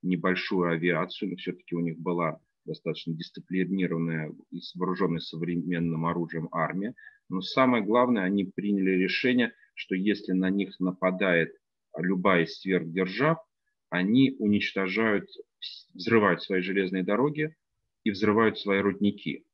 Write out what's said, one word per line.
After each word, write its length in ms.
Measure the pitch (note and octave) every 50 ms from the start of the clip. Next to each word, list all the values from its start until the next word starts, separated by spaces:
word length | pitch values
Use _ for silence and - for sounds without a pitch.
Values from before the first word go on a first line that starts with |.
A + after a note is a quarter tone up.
небольшую 680 | - F2+ F#2 E2+ E2 F#2+ F#2 F2+ - - G#2 F#2 F2 F2
авиацию, 600 | E2+ E2 E2 F2 F2 D#2+ F2+ F2+ - - - G2
но 40 | F#2
все-таки 400 | F#2 - - E2 - _ - F2
у 60 | E2+
них 180 | E2+ E2+ D#2+ D#2+
была 400 | E2 E2+ F2 E2+ E2+ D#2+ D#2 - _ _ _ _ _
достаточно 500 | - D#2+ - _ E2+ D#2 - - E2+ E2
дисциплинированная 1200 | D#2+ E2 - _ - - _ F2+ F#2 F#2 E2+ F#2+ F#2+ F#2 F2 - E2 E2 E2 D#2+ D#2+ D#2 D2+ D2 - - _
и 80 | - F2
с-, 140 | - - -
вооруженная 440 | F2 F#2 F#2 F#2 F2+ G2 F2 E2 D#2+
современным 840 | - - - D#2+ E2+ E2 F2 F2 D#2 E2+ F2+ E2+ E2+ E2+ E2 D#2+ E2
оружием 420 | E2+ E2+ F2 E2+ D#2+ - E2 D#2+ D#2+ -
армия. 400 | D#2+ D#2+ D#2 D#2+ F#2 G2 A2+ B2+ _ - - _ _ _ _
Но 140 | - F#2+
самое 420 | F#2+ - - - C3 B2+ B2 A#2 G2+
главное, 400 | F#2+ A2 A#2+ B2 B2 B2 G#2+ F#2
они 220 | F#2 G2+ G2+ G2
приняли 460 | F#2 - - F#2 G2+ G#2 G2 F#2+ F#2+
решение, 600 | F#2+ F#2 F#2+ F#2 - - - B2+ B2 B2 A#2+ A2+ - _ _ _ _
что 220 | - - - G2
если 360 | F#2+ F#2+ G#2 G2+ G2+ - -
на 180 | F#2 F#2 F#2 F#2
них 300 | G2 G2+ G2 F#2 - -
нападает 760 | F#2 F#2 F2+ - - F#2 F#2 F#2 G2+ F#2+ F2 E2+ D#2+ E2 - _ _ _ _ _ _ _ _ -
любая 480 | E2+ F2+ G2 F#2 F2+ G2+ F#2+ F2 E2
из 140 | D#2+ - -
сверхдержав, 760 | - F#2+ F#2 F2+ D#2+ E2 E2 F#2 F#2 F2+ F#2+ G#2+ C3 D#3 E3 D#3+ - _ _ _ _ _ _ _ _ _
они 460 | - F2 F2+ G2 A2+ B2+ C3+ B2+ C3+ -
уничтожают, 880 | A2 G#2 G#2 G2+ G2 - - G2+ F#2+ F#2 F#2 G#2 A2+ A2+ G#2 G2+ F#2+ - - - - _ _ _ - - - - - _ _
взрывают 480 | - - A#2 A2+ A2+ G#2 G2 F2 E2
свои 200 | - - G2 F#2
железные 420 | F2+ F#2 G2 G2 F#2+ F2+ F#2 F#2 F#2
дороги 500 | F#2 G2+ G#2+ B2+ D3 D3+ D3 D3+ D#3 D#3 _ _ _ _ _ _ _ _ _ _
и 60 | A2+
взрывают 460 | G2+ F#2+ G#2 G#2+ G#2 A2 A2+ A2 G#2 -
свои 220 | - G2+ G2 G2
рудники 640 | G2 G2+ F#2+ F#2+ G2+ G2+ G2+ - - D#2 - - _ _